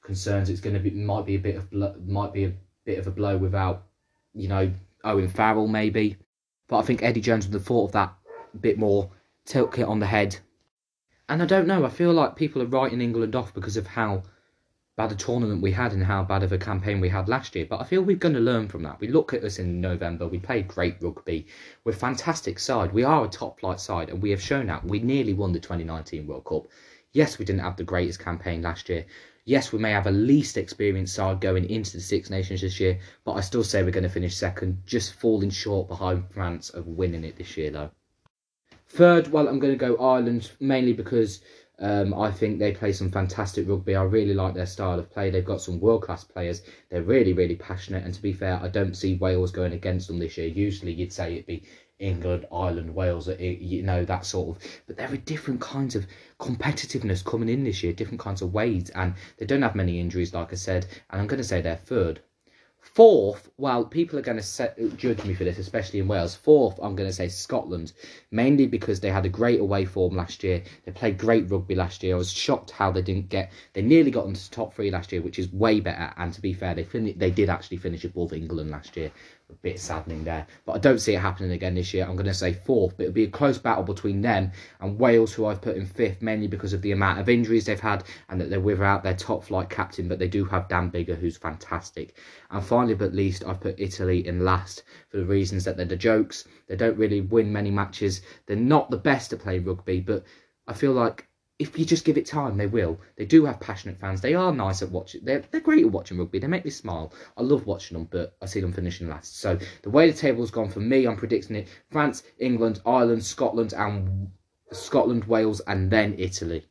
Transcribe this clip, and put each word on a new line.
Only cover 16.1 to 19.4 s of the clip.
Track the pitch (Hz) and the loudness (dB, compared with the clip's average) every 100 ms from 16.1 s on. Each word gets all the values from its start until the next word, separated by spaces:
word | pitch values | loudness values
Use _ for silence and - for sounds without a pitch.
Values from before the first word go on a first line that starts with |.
| 98 | 0
bad | 95 98 | 2 0
of | 95 | 2
a | 92 | -2
campaign | 101 98 98 101 | -2 -4 -2 0
we | 92 | 0
had | 95 92 | 0 -2
last | 131 - 92 | -2 -4 -6
year. | 80 | -6
But | 101 | -6
I | 127 | -2
feel | 185 | 0
we're | 190 185 | 2 2
gonna | 175 135 | 2 2
learn | 117 120 104 | 2 2 -2
from | 82 | -6
that. | 78 - | -10 -8
We | 110 | 2
look | 151 - | 2 2
at | 123 | -4